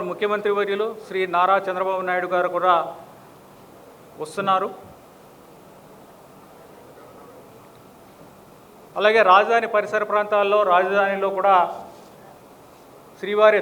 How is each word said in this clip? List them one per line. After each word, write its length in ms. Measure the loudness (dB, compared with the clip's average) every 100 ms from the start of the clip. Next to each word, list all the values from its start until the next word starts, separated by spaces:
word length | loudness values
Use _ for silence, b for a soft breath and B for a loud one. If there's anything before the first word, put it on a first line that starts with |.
| -2
ముఖ్యమంత్రి 440 | -6 -4 -4 -2 -2
వర్యులు 300 | -4 -4 -6 -8 -10
శ్రీ 140 | -6 -2
నారా 220 | 0 2 0 -2
చంద్రబాబు 360 | -4 -4 -4 -4
నాయుడు 220 | -4 -2
గారు 160 | -2 -2
కూడా 180 | 0 0 0 -2 -12 -20 -20 -20 -20 -20 -20 -20 -20 -20 -20 -20 -16
వస్తున్నారు. 460 | -12 -6 -2 -2 -2 -10 -20 -20 -20 -20 -20 -20 -20 -20 -20 -20 -20 -20 -20 -20 -20 -20 -20 -20 -20 -20 -20 -20 -20 -20 -20 -20 -20 -20 -20 -20 -20 -20 -20 -20 -20 -20 -20 -20 -20 -20 -14 0
అలాగే 220 | 2 4 6
రాజధాని 380 | 6 4 0 0 -2
పరిసర 260 | -2 -4 -2
ప్రాంతాల్లో, 480 | -2 0 0 2 2 4
రాజధానిలో 580 | 2 2 0 0 -2 -4 0
కూడా 160 | 2 4 2 -6 -16 -20 -20 -20 -20 -20 -20 -20 -20 -20 -20 -20 -20 -14
శ్రీవారి 400 | -6 4 4 4